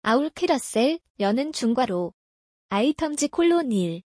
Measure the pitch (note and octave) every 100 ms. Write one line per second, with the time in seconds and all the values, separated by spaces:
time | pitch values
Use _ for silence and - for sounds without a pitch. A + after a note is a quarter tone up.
0 | G#3 A#3+ D4+ - F4 C#4 - A3 C4 E4
1 | _ - G3+ A3+ D4 D4+ A3+ A#3 A#3+ F3+
2 | E3+ _ _ _ _ _ _ G3 B3+ D4+
3 | D#4 D4 C#4+ - E4+ E4+ C#4+ G#3 F3 E3+